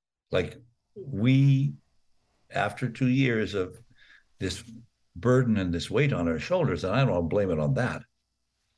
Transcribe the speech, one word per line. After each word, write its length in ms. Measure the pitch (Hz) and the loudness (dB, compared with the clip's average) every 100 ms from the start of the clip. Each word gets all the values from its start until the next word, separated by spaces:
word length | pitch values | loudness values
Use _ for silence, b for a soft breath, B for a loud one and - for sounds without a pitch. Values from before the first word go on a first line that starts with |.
| _ _ _ | _ _ _
Like, 260 | 92 90 - - _ _ | -2 -2 -6 -20 _ _
we, 800 | - 147 95 120 135 139 135 143 - _ _ _ _ _ _ _ | -16 -10 -2 2 4 6 4 2 -4 _ _ _ _ _ _ _
after 380 | 95 101 - 127 | -4 -4 -2 -6
two 200 | - 131 | -2 0
years 460 | 131 131 110 98 | 2 2 0 -2
of 220 | 98 90 - - b b b _ - | -4 -6 -8 -20 b b b _ -8
this 240 | 95 - - - - _ _ 87 | -6 -6 -12 -20 -20 _ _ -4
burden 400 | 120 127 120 101 | 2 4 4 2
and 180 | 92 | 0
this 160 | 82 - | -2 -2
weight 220 | 101 143 | 0 2
on 160 | 92 85 | 0 -2
our 100 | 80 | -2
shoulders, 460 | - 180 131 87 | -2 0 0 -2
and 100 | 92 | -2
I 60 | 113 | 0
don't 100 | 127 | 2
wanna 120 | 87 | 0
blame 280 | 82 98 98 | 0 0 0
it 80 | 78 | 0
on 160 | 73 | 0
that, 280 | 67 104 78 - _ _ _ _ _ _ | 0 -2 -6 -12 _ _ _ _ _ _